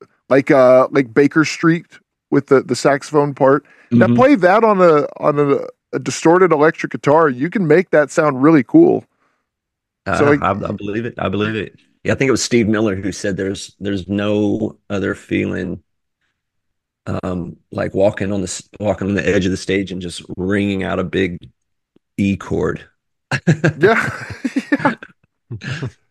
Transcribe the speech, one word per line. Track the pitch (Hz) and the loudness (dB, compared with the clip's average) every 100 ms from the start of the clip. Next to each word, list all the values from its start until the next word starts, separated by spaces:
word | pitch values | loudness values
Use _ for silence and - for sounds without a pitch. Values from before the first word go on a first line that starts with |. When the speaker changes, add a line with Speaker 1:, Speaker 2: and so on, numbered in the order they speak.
| - _ _ | -20 _ _
Speaker 1:
like, | 135 135 | 0 4
uh, | 139 127 127 131 | 4 6 6 4
like | 143 123 | 0 0
Baker | 110 143 160 | 2 2 2
Street | 151 - 165 165 - - _ _ _ | -2 0 0 0 -4 -20 _ _ _
with | 143 - | -2 2
the, | 135 | 2
the | - 123 | 2 -2
saxophone | 147 143 - 151 143 | 0 0 0 -2 -2
part. | 135 135 147 - _ _ | 0 2 2 -2 _ _
Now | 120 113 | 2 2
Speaker 2:
Mm-hmm. | 120 | 4
Speaker 1:
play | 262 269 | 4 4
that | 180 208 226 | 4 4 2
on | 196 | 4
a, | 180 147 135 - | 4 4 0 -4
on | 147 147 | -2 0
a, | 143 131 - - _ - | 0 0 -4 -14 _ -8
a | |
distorted | 131 - 160 180 185 | -6 -2 2 4 4
electric | 156 151 - 156 | 4 2 0 -8
guitar. | - - 151 160 | -4 2 2 2
You | 123 160 | 0 -4
can | 220 160 | -2 2
make | 160 185 | 2 4
that | 160 139 | 2 2
sound | - 151 127 | 0 0 2
really | 143 160 | 4 4
cool. | 117 156 165 110 - _ _ _ _ _ _ _ _ _ - | 4 6 6 4 -4 _ _ _ _ _ _ _ _ _ -6
So, | 87 143 | 0 2
Speaker 2:
Uh, | |
Speaker 1:
like | 147 | 2
Speaker 2:
I, | 92 | 0
I | 101 92 | -4 -6
believe | 104 101 104 117 | -8 -8 -8 -8
it. | - | -6
I | 90 | -6
believe | 101 107 110 | -4 -4 -6
it. | 85 - _ _ | -10 -14 _ _
Yeah, | - | -6
I | 104 | -2
think | 135 | 0
it | |
was | 107 | 0
Steve | - 120 104 | 0 0 2
Miller | 107 110 95 | 0 -2 -4
who | 98 | -8
said | - 104 95 | -6 -6 -4
there's, | 95 98 - _ | -6 -8 -12 _
there's | 98 101 90 | -8 -6 -4
no | 101 104 104 104 107 107 - _ | -4 -2 0 0 -2 -6 -8 _
other | 101 98 98 | -6 -4 -6
feeling, | - 98 98 92 87 92 - _ _ _ _ _ _ _ _ _ _ _ - | -6 -4 -4 -6 -8 -10 -14 _ _ _ _ _ _ _ _ _ _ _ -10
um, | 98 92 90 82 - _ | -8 -6 -6 -8 -14 _
like | 101 95 | -8 -6
walking | 95 101 - 98 | 0 0 0 -4
on | 101 | -4
the | 92 | -6
s-, | - - - | -10 -14 -6
walking | 104 95 95 | -4 -2 -2
on | |
the | 98 87 | -2 0
edge | 95 92 | 0 0
of | |
the | 95 | -4
stage | - 95 92 | -2 -4 -4
and | 92 | -8
just | 90 - - 92 | -12 -14 -14 -8
ringing | 92 101 101 98 | -4 -2 -2 -4
out | 90 90 | -4 -4
a | 87 | -4
big | 85 92 87 - _ _ _ _ _ _ - | -2 -2 -4 -14 _ _ _ _ _ _ -2
E | 101 98 | -2 -2
chord. | - 82 82 - - _ _ _ _ | -4 -4 -4 -6 -12 _ _ _ _
<laughs> | 135 - 156 165 - | -4 0 0 0 2
Speaker 1:
Yeah. | 185 226 - - - - 247 277 - | 2 2 -2 -8 -14 -10 -8 -6 -4
<laughs> | 285 269 - - _ _ _ _ | -2 -2 -4 -10 _ _ _ _
Yeah. | 110 131 147 131 - _ | -14 -10 -10 -10 -14 _